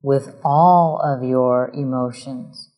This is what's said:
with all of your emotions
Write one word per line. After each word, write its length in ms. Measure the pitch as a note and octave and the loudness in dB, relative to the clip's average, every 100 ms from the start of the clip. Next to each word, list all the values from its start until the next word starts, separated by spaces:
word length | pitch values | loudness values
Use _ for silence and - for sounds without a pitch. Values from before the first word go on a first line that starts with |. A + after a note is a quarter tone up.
with 340 | C#3 C#3 C3+ - | 0 -2 -2 -8
all 540 | - C#3+ F3 F3+ E3 D3+ | -2 2 4 6 4 0
of 240 | - C3+ B2+ | -4 -2 -2
your 420 | B2+ B2+ B2 B2+ | 0 2 0 -2
emotions 960 | C#3+ C#3 B2+ B2 B2 - C3 A#2+ - - | -6 -6 -4 -6 -8 -14 -14 -16 -20 -20